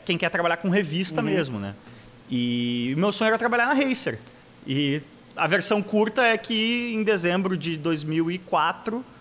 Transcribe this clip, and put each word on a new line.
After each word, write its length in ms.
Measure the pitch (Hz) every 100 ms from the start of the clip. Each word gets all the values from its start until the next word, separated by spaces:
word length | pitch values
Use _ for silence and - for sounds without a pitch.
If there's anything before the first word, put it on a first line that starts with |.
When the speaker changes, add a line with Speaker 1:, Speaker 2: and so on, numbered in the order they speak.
Speaker 1:
quem 120 | - 175
quer 140 | 170
trabalhar 280 | 175 170 170
com 120 | 196
revista 500 | 190 170 165 180 160
Speaker 2:
Uhum. 60 | 220
Speaker 1:
mesmo, 320 | 190 143 110
né? 160 | 98 98 - - - - -
E 640 | 123 120 120 120 120 120 143
o 40 |
meu 100 | 202
sonho 160 | 202 220
era 80 | 220
trabalhar 280 | 226 240 240
na 80 |
Racer. 440 | 277 277 254 - 110 - - - -
E 380 | - 135 143 147 - - -
a 140 | - 160
versão 340 | 190 - 214
curta 400 | 202 214 214 214
é 140 | 233 220
que 540 | - 226 220 240 240
em 80 | 220
dezembro 540 | 214 202 170 180 185 180
de 200 | 160 160
dois 280 | 156 156
mil 260 | 151 160 165
e 80 | 180
quatro 680 | 185 175 160 170 - 226 254 -